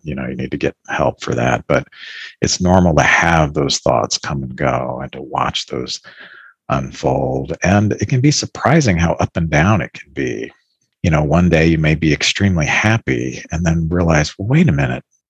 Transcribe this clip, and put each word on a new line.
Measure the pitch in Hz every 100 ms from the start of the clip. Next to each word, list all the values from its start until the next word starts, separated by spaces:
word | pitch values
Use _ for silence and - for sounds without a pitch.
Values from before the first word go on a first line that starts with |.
you | -
know, | 67 62
you | 64
need | 65
to | 73
get | - - -
help | - 71 -
for | -
that. | 120 123 120 -
But | - - - - - - -
it's | - -
normal | 90 92 87 73
to |
have | - - 85 82 73 76
those | 69 -
thoughts | - 60 - -
come | - 71
and | 64 65
go | 69 64 64 64
and | 67
to | 65
watch | 69 - 80 - -
those | 67 62 - - - - - - _ -
unfold. | 67 65 - - 135 65 135 - -
And | 90 101 104
it | - 107
can | 131
be | 147
surprising | - - - 110 160 123 85
how | 85
up | - 87 92
and | 82
down | 76 92 104
it | -
can | - 73
be. | 67 65 53 57 _ _ _ _ _
You | 90
know, | 76
one | 76 82 87
day | 80 82
you | 80
may | 78 78
be | 80
extremely | 71 - - 101 85 73
happy | - 107 113 - 123 - - -
and | 82 87
then | 165 113
realize, | 87 120 76 76 -
"Well, | 104
wait | 151 180
a |
minute, | 139 127 131 _ _ _